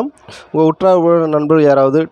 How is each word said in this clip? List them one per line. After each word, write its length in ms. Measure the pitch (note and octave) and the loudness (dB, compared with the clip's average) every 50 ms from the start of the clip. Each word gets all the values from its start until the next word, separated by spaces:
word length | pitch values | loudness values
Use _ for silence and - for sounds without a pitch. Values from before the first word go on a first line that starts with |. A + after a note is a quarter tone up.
| A#3+ D4 - _ _ - - - - - | -2 -4 -10 _ _ -20 -20 -20 -20 -8
உங்க 140 | - D3+ D#3+ | -4 -2 0
உற்றார் 300 | D#3+ D#3+ - F#3+ F#3+ F#3 | 0 -2 -2 0 0 0
உறவினர் 340 | F3+ E3 E3+ E3+ E3+ E3 D#3 | 2 2 0 0 0 0 -2
நண்பர்கள் 360 | D3+ D3+ D3+ D3 D#3+ D#3+ D3+ | -2 -4 0 0 0 2 2
யாராவது 420 | C#3+ C#3 C3+ C3+ C3+ C3+ D#3 D#3+ D#3 | 2 2 2 0 0 0 -2 -4 -2